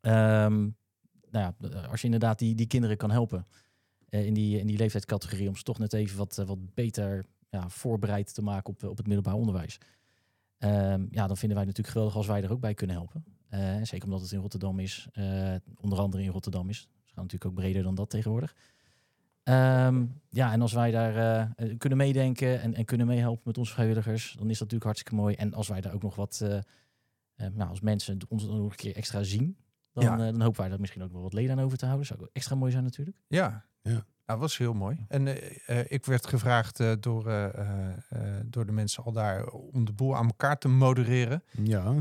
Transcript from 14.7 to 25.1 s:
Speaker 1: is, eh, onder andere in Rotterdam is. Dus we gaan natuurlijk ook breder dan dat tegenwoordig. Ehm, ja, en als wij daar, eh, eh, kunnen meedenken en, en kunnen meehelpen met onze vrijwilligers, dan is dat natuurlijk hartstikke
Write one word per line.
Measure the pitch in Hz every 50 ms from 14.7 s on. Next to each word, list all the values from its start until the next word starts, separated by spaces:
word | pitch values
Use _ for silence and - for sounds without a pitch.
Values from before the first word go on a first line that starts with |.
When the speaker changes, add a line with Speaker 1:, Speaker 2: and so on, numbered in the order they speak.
| 92 95
Speaker 1:
is, | 95 92 - - - - -
eh, | 104 98 95 95 98 95 95 92 90 - - - -
onder | - 101 98 95
andere | 101 98 92 95 98
in | 95
Rotterdam | 90 95 - - 92 92 90 95
is. | 107 -
Dus | - _ _ _ _
we | _ _
gaan | - 92
natuurlijk | 90 - 87 - 95
ook | 92
breder | 92 92 95 95 98 90
dan | 92 95
dat | 95 101 -
tegenwoordig. | - 107 107 107 110 117 143 156 - _ _ _ _ _ _ _ _ _ _ _ _ _ _ _ _ _ _
Ehm, | - 127 131 131 131 131 127 127 127 127 127 123 120 127 139 _ _
ja, | - 110 131 120 113
en | 113 120
als | 117 104
wij | 120 117 117
daar, | 113 113 117 113 107
eh, | 110 113 113 113 113 110 110 117 - 117 113
eh, | 110 117
kunnen | - 143 135 135
meedenken | 139 139 135 135 131 131 127 120 135 127 127 123
en, | - 113 113
en | 110 110
kunnen | - 123 120 120
meehelpen | 117 123 120 120 120 117 113 _
met | 117 110 -
onze | 123 113 -
vrijwilligers, | - 117 110 110 113 107 117 110 113 110 - - -
dan | 104 110
is | 110 104
dat | 110 104
natuurlijk | 117 113 110
hartstikke | 110 107 - - -